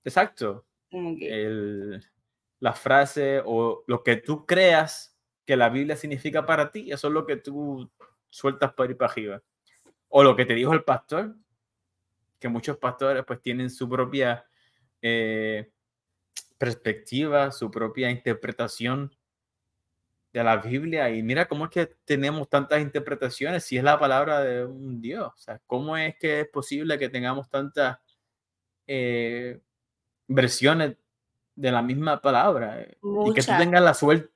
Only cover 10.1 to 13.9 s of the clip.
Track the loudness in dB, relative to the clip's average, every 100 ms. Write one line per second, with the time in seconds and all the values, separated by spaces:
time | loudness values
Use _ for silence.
10.1 | 8 8 8 2 2 2 2 2 -2 _
11.1 | -6 -6 -12 _ _ _ _ _ _ _
12.1 | _ _ _ -6 -6 -6 -4 -4 -2 0
13.1 | 0 -4 -8 -6 -6 -6 -6 -6